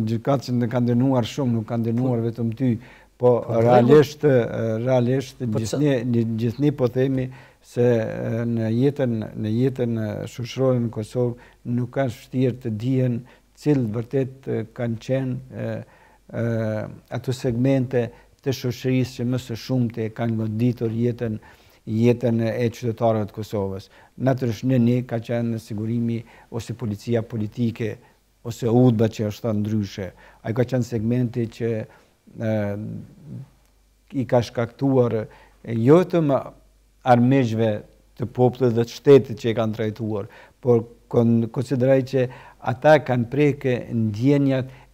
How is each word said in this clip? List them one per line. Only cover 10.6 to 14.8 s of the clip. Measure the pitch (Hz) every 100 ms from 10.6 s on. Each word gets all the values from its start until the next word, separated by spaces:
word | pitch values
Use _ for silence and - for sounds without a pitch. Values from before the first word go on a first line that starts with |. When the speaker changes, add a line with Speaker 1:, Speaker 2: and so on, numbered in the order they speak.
| 131 123 117
Speaker 1:
në |
Kosovë | 113 107 127 123 120 - _ 120 120
nuk | 123
ka | 139 131
vështirë | - - 127 127 120
të | 120 107
dihen | 123 131 127 120 - - _ _
cilë | 147 139 110
vërtet, | 113 113 139 131 - -
e, | 117 110
kanë | -